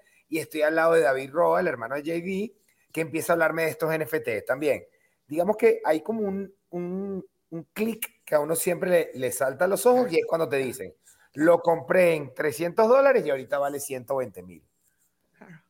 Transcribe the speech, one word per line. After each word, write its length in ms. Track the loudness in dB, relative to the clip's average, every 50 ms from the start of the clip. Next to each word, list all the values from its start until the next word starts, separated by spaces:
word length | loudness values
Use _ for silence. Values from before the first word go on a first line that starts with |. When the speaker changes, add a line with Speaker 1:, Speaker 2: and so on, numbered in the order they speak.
| _ _ _ _ _ -8
Speaker 1:
y 100 | -6 -6
estoy 220 | -6 -6 -4 0
al 140 | 0 2 2
lado 180 | 4 4 4 4
de 80 | 4
David 300 | 4 4 2 0 -2 -4
Roa, 300 | -2 0 2 2 2 2
el 60 | 0 -2
hermano 280 | -2 -4 -6 -6 -8
de 60 | -6
J 120 | -6 -6 -6
D, 400 | -6 -4 -4 -6 -6 -6 -8 -10 _ _ _ _ _ _ _
que 100 | -6 -6
empieza 300 | -6 -4 -4 -4 0 0
a 40 | 2
hablarme 280 | 2 2 2 2 0 -2
de 60 | -2
estos 240 | -2 -2 -4 -2 -2
N 100 | -2 -4
F 160 | -2 -4 -4
T 220 | -2 -2 -4 -4 -2
también. 420 | -4 -4 -2 0 0 0 -2 -4 -14 _ _ _ _ _ _ _
Digamos 320 | -8 -4 -2 0 0 0 2
que 240 | 4 2 2 2 2
hay 180 | 0 0 0
como 200 | -2 -4 -4 -4
un, 320 | -4 -4 -4 -6 -8 -10 -14 _ _ _
un, 560 | -8 -8 -6 -6 -6 -6 -8 -8 -8 -10 -12 -14 _ _ _ -14
un 140 | -14 -14 -14 _ -8
clic 500 | -6 -4 -4 -4 -8 -10 -14 _ _ _
que 100 | -2 0
a 40 | 0
uno 160 | 0 0 -2
siempre 340 | -2 -2 -2 -2 -2 0 2
le, 220 | 2 2 2 0 -4
le 180 | -4 -4 -4
salta 340 | -2 -2 -2 -2 0 0 0
a 20 | 0
los 180 | 0 2 4
ojos 260 | 4 4 4 2 2
y 80 | 0 0
es 60 | 0
cuando 240 | 0 0 -2 0 0
te 80 | 0 -2
dicen, 360 | -2 -2 -4 -8 -12 -14 -16 _ _ _ _ _ _ _ -4
"Lo 280 | 2 4 6 6 6
compré 520 | 4 2 0 0 0 0 4 4 6 4 4
en 200 | 2 -2 -8 -6
trescientos 560 | -4 -4 -2 -2 -2 -4 -4 2 2 4 6
dólares 360 | 6 6 6 6 4 4 2
y 40 | 0
ahorita 280 | -2 -4 -4 -4 -2 -2
vale 220 | -2 -2 -4 -6
ciento 380 | -8 -8 -10 -10 -6 -4 -4 -4
veinte 260 | -4 -6 -8 -16 -18
mil". 180 | -18 -20 -20 _ _ _ _ _ _ _ _ _ _ _ _ _ _ _ _
Speaker 2:
Claro. 260 | -20 -20 -20 -20 _ _